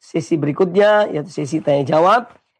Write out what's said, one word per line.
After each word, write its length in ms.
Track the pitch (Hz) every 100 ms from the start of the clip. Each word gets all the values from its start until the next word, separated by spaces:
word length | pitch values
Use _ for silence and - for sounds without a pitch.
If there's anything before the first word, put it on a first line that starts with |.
sesi 400 | _ 165 156 160
berikutnya, 640 | 147 135 190 180 208 208 208
yaitu 240 | 151 -
sesi 320 | - 147 160
tanya 240 | - 143 135
jawab. 480 | 156 180 233 226 _ _